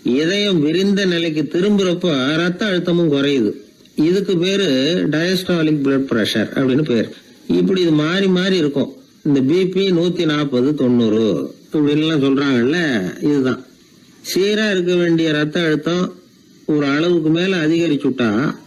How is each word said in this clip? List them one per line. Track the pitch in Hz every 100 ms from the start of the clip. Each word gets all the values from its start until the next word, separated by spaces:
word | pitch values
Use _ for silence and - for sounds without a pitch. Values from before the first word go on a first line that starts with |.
இதயம் | - 127 160 202 208 175
விரிந்த | 147 175 196 196
நிலைக்கு | 190 170 165 156 143
திரும்புறப்போ | 175 202 202 185 170 180 139 131 156
ரத்த | 180 175 214
அழுத்தமும் | 180 175 170 165
குறையுது. | 143 139 135 107 - - - -
இதுக்கு | - 156 190 190 180
பேரு | 185 196 185 131 135 180 165
டயஸ்டாலிக் | 151 175 185 185 175 156 151
பிளட் | 139 135 135
பிரஷர் | 120 98 113 101
அப்படின்னு | - 131 131
பேர். | - 117 - - - - -
இப்படி | 170 185 185
இது | 170
மாறி | 151 156 185 196
மாறி | 180 190 190
இருக்கும். | 147 135 - - - _
இந்த | 151 139
பி | 131 175 180
பி | 185 196
நூத்தி | 165 175 170
நாற்பது, | 160 147 143 127 131
தொண்ணூறு | 143 127 120 113 107 110 76 - - -
இப்படின்லாம் | 156 147 147 156 156
சொல்றாங்கல்ல, | 139 139 143 123 120 170 160 113 90 -
இதுதான். | 147 143 127 117 - - _ - - - -
சீரா | 175 202 208 214
இருக்க | 190 175
வேண்டிய | 180 170 165 160
ரத்த | 151 151 175
அழுத்தம் | 165 147 160 175 180 - - - - - -
ஒரு | 151 143
அளவுக்கு | 147 170 175 156
மேல | 165 185 185 151
அதிகரிச்சுட்டா | 170 170 143 139 123 117 104 147 -